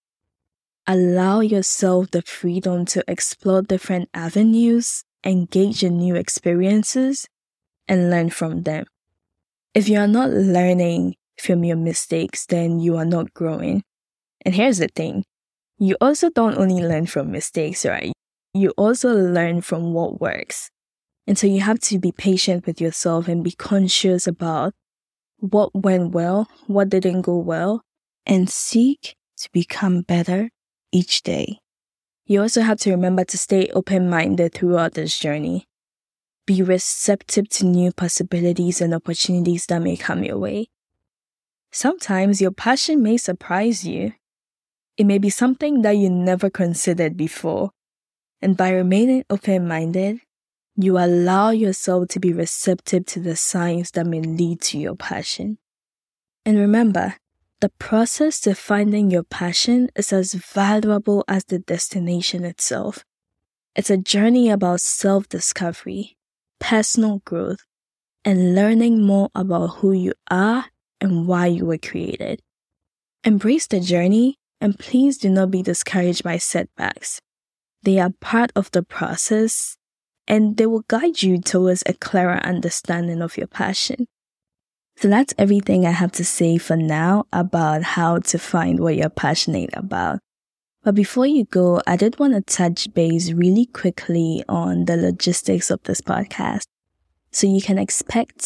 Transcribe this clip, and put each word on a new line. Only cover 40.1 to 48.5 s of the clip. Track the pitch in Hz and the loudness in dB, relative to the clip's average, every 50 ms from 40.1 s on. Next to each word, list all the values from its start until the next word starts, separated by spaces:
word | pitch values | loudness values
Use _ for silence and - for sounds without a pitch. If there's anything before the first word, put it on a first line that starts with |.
| 202 175 - | -4 -4 -4
your | - - | -4 -4
way. | - 185 - 202 208 233 _ _ _ _ _ _ _ _ _ _ _ _ _ _ _ _ _ _ _ _ _ | -6 -6 -6 -6 -6 -8 _ _ _ _ _ _ _ _ _ _ _ _ _ _ _ _ _ _ _ _ _
Sometimes | - - - 269 370 349 - - 196 185 196 202 202 190 | -10 -2 0 0 0 -2 -4 -2 0 2 2 2 2 2
your | 190 185 | 2 0
passion | 190 - - 220 262 277 - - 311 294 220 | 0 -2 0 0 0 0 0 0 2 2 4
may | 214 233 | 4 2
surprise | 240 - - 180 - - - 175 190 214 233 226 180 180 | 0 0 -4 -6 -6 -6 -4 -2 0 0 0 -2 -2 -4
you. | 165 - - 190 220 - _ _ _ _ _ _ _ _ _ _ _ _ _ _ _ _ | -6 -6 -4 -6 -6 -8 _ _ _ _ _ _ _ _ _ _ _ _ _ _ _ _
It | - 202 | 2 2
may | 202 202 202 | 4 4 4
be | 196 202 | 2 0
something | - - 247 262 262 - 302 302 294 247 | 0 2 0 0 0 0 -2 0 2 2
that | 220 208 | 2 4
you | 208 208 196 185 | 4 4 2 2
never | 180 180 180 185 185 185 208 196 | 2 2 2 0 0 0 0 -2
considered | - - 180 175 170 - - 180 170 175 165 156 170 | 0 0 -2 -2 -2 -2 -2 -2 0 0 0 -2 -2
before. | 180 156 160 - - - 165 - 95 - 196 _ _ _ _ _ _ _ _ _ _ _ _ _ - | -4 -6 -6 -6 -6 -6 -4 -2 -2 -4 -4 _ _ _ _ _ _ _ _ _ _ _ _ _ -4
And | - 190 | 0 0